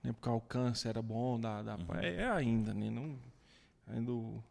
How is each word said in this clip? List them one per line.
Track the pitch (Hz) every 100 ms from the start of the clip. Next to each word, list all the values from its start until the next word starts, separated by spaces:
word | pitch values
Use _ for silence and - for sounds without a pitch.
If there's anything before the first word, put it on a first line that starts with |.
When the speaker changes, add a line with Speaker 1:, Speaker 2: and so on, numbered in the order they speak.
Speaker 1:
Né? | 123
Porque | 113 123
o |
alcance | 117 113 120 123 117 113
era | 113
bom, | 110 113 123 120
dá, | 113 104
dá | 110 104
Speaker 2:
Uhum. | 85
Speaker 1:
pra, | 82
é, | - 175
é | 240
ainda, | 196 123 113 107
né? | 104 107
Não, | 113 151 135 123 - - - - _ -
ainda | 120 120
o | 120 113 110 113